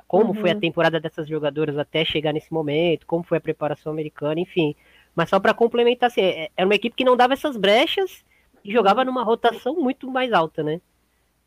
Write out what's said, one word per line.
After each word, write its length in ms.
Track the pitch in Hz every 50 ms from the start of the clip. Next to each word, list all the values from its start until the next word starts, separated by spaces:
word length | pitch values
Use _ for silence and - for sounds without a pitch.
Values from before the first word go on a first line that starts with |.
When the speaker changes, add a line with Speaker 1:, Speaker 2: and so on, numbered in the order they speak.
| - -
Speaker 1:
Como 240 | 175 190 233 185 208
foi 160 | 214 202 175
a 60 | 165
Speaker 2:
Uhum. 40 | 208
Speaker 1:
temporada 400 | 170 165 - 170 160 165 160 160
dessas 260 | 156 160 - 170 156
jogadoras 520 | 147 156 156 147 143 139 156 156 151 143
até 260 | 147 139 - - 156 165
chegar 300 | - - 160 147 151 151
nesse 180 | 156 - -
momento, 560 | 165 165 156 143 143 156 175 175 156 - _
como 160 | - 170 170 175
foi 140 | - 170
a 40 | 156
preparação 520 | - 160 156 - 151 147 147 - - 156 156
americana, 480 | 160 151 151 - - 147 147 156 165
enfim. 340 | 180 - - 180 160 147 147 - _ _ _ _ _ _ _
Mas 140 | 165 165 -
só 100 | 196 196
pra 140 | 196 226 214
complementar, 540 | - 233 233 233 240 240 240 247 - 247
assim, 140 | 240 - 233
é, 280 | 190 180 - - - - _
era 100 | - 185
uma 80 | 196 208
equipe 200 | 196 - 233 -
que 80 | - 254
não 140 | 254 247
dava 160 | 233 247 254 269
essas 240 | - - 302 247
brechas 680 | 214 196 196 208 240 330 330 - 403 381 359 - - _ _ _ _ _ _ _ _ -
e 80 | 202
jogava 300 | 208 240 202 196 208 247
Speaker 2:
Uhum. 60 | 262
Speaker 1:
numa 160 | 254 254 254 226
rotação 520 | 220 233 - - 233 226 - - 247 320
muito 340 | 359 269 247 269 - - 254
mais 220 | 262 254 254 247
alta, 320 | 208 175 165 156 - 165 156
né? 180 | 151 156 175 - _ _ _ _ _ _ _ _ _ _ _ _